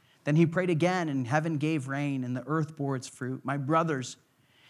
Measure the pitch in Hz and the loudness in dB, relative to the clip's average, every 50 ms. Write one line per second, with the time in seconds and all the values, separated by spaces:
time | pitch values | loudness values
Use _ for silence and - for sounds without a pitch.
0 | _ _ _ _ - 143 156 165 170 165 170 185 185 180 170 147 170 175 185 180 | _ _ _ _ 0 2 6 6 6 6 4 0 2 2 2 2 2 2 2 0
1 | 170 151 135 131 123 113 147 156 156 170 160 135 156 156 160 147 127 135 139 143 | 0 0 -2 -2 0 2 0 0 2 0 -2 0 0 0 0 -2 -2 -4 -4 -2
2 | 147 143 139 131 127 123 123 127 - 135 156 160 147 156 156 - 139 139 135 123 | -2 -2 -2 -4 -4 -4 -6 -6 -4 -2 -2 -2 -2 -2 -4 -6 -4 -4 -4 -4
3 | - - - - 127 123 131 - - 131 143 143 131 135 160 160 175 165 143 127 | -6 -10 -12 -10 -8 -8 -8 -6 -6 -4 -4 -4 0 2 2 2 2 2 0 -2
4 | 127 - - _ _ _ _ _ _ _ _ _ _ | -4 -8 -12 _ _ _ _ _ _ _ _ _ _